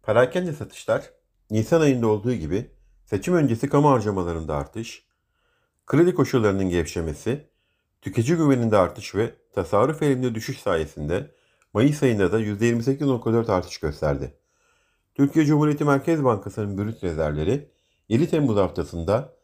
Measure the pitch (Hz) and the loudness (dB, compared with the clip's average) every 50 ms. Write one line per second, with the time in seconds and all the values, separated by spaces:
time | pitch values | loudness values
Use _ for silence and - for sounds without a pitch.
0 | _ - 107 117 - 165 - 180 185 175 151 - - - - - - - 113 131 | _ 2 4 4 4 4 2 -4 -4 -4 -6 -8 -10 -14 -14 -12 -2 -2 -2 -2
1 | - - _ _ _ _ _ _ _ _ 107 110 110 - 170 165 156 143 135 123 | -2 -10 _ _ _ _ _ _ _ _ -2 -2 0 2 2 4 4 4 2 2
2 | 117 110 107 104 101 120 127 98 78 73 87 104 139 - _ _ _ _ _ _ | 2 2 2 2 0 -4 -4 -2 -4 -4 -4 -4 -4 -8 _ _ _ _ _ _
3 | _ _ - 101 - 180 180 170 147 127 113 110 - 139 - 143 147 147 135 120 | _ _ -6 -4 -2 0 2 2 2 2 0 0 -2 0 2 4 4 4 4 4
4 | 101 107 101 95 87 85 85 82 80 78 78 71 69 - _ 107 117 - - - | 2 0 -2 -2 -2 -2 -4 -6 -4 -4 -4 -4 -6 -6 _ -12 -12 -12 -14 -20
5 | _ _ _ _ _ _ _ _ _ _ _ _ _ _ _ _ _ - - 143 | _ _ _ _ _ _ _ _ _ _ _ _ _ _ _ _ _ 0 2 4
6 | 175 180 180 - 139 - - 127 107 104 95 98 95 92 87 87 82 82 - 92 | 4 4 4 2 0 2 2 2 2 2 2 2 0 0 0 0 -2 -2 -4 -6
7 | 82 80 76 - - 110 127 147 - _ _ _ _ _ _ _ _ _ _ _ | -6 -6 -8 -6 -6 -6 -6 -6 -10 _ _ _ _ _ _ _ _ _ _ _
8 | _ 143 143 123 113 127 175 165 160 147 135 123 117 113 107 101 90 87 - - | _ -6 -2 -2 0 0 0 2 4 2 4 2 2 4 4 4 4 2 0 -10
9 | - - - 98 113 - - _ _ _ _ 104 90 - - 101 117 143 156 151 | -14 -6 -4 -4 -4 -4 -6 _ _ _ _ -6 -4 0 2 2 2 2 0 0
10 | 156 147 135 127 127 123 113 110 - - 131 - - 104 90 80 80 76 - 78 | 0 0 0 0 -2 -4 -4 -6 -8 -10 -12 -6 -4 -2 -2 -2 -2 -6 -8 -10
11 | 76 73 85 104 143 - _ _ _ _ _ _ _ _ - 104 123 147 147 147 | -6 -4 -4 -4 -4 -8 _ _ _ _ _ _ _ _ 0 2 2 2 2 2
12 | - 131 113 104 95 87 98 113 113 104 104 98 113 120 117 117 117 131 135 143 | 0 0 2 2 2 2 2 0 -2 -2 -2 0 0 0 0 0 0 -2 -2 0
13 | 151 139 131 113 - 117 110 117 110 - 98 90 85 - - - - 76 73 - | 0 -2 -2 0 0 0 0 0 0 2 0 0 -2 -4 -12 -6 -6 -6 -6 -2
14 | - 73 71 67 67 64 - _ _ _ _ _ _ _ _ _ _ _ _ _ | -2 -2 -2 -2 -6 -10 -12 _ _ _ _ _ _ _ _ _ _ _ _ _
15 | _ _ _ - 143 139 - 160 156 143 151 147 151 151 147 143 156 147 139 135 | _ _ _ 0 0 2 2 2 2 4 4 2 2 2 0 0 2 2 2 2
16 | 139 - 165 156 139 127 113 101 - 101 - - 107 101 98 95 101 110 113 - | 2 0 -2 2 2 2 2 0 -4 -10 -8 -6 -6 -6 -4 -4 -4 -6 -6 -6
17 | - 90 80 78 80 76 73 76 78 87 123 143 147 _ _ _ _ _ _ _ | -6 -6 -2 -2 -2 -2 -2 -2 0 -2 -2 -2 -4 _ _ _ _ _ _ _
18 | _ _ 107 120 170 165 - 160 147 123 107 101 95 87 - - 82 - - 85 | _ _ 0 0 0 0 0 0 0 2 2 2 0 0 -2 -6 -8 -6 -8 -8
19 | 82 82 101 123 147 - _ _ | -2 -2 -2 -2 -2 -6 _ _